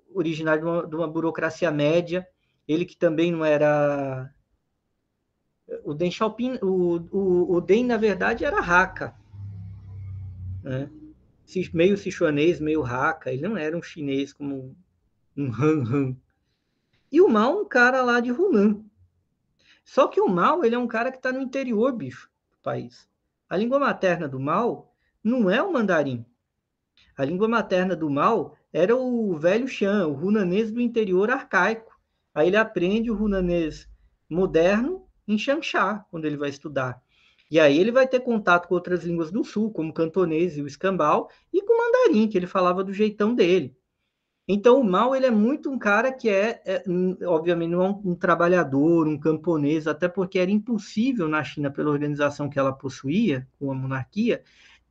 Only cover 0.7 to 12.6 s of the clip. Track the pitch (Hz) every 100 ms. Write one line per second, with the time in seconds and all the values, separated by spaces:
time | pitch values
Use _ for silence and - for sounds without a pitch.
0.7 | 170 147 156 160 160 165 156 160 - 170
1.7 | 151 147 170 160 180 185 _ _ _ -
2.7 | 156 175 - 170 156 170 165 156 147 151
3.7 | 147 147 143 139 131 131 _ _ _ _
4.7 | _ _ _ _ _ _ _ _ _ -
5.7 | - 165 147 175 - 220 214 247 254 190
6.7 | 185 175 170 170 196 190 175 175 175 170
7.7 | 214 247 226 220 190 196 233 294 415 180
8.7 | 175 185 - 131 - _ - - - -
9.7 | - - - - - - - - - -
10.7 | 127 139 - - - _ _ _ 185 -
11.7 | 170 180 196 - - 156 143 160 151